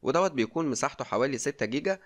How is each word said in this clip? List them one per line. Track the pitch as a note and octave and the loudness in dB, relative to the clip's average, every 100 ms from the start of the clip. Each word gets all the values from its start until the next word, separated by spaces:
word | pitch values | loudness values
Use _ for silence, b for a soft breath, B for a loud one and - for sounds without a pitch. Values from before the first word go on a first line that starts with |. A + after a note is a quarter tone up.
ودوت | - D#3 F#3+ | 0 2 2
بيكون | C#3 A2 D#3+ D#3 | 2 0 0 -2
مساحته | A#2 C#3 - | 0 -2 -4
حوالي | - G#2 C3+ B2+ | -2 0 0 0
ستة | C#3+ - G#2+ | -4 -2 -2
جيجا. | C3 F#3+ F#3+ | 0 -2 -4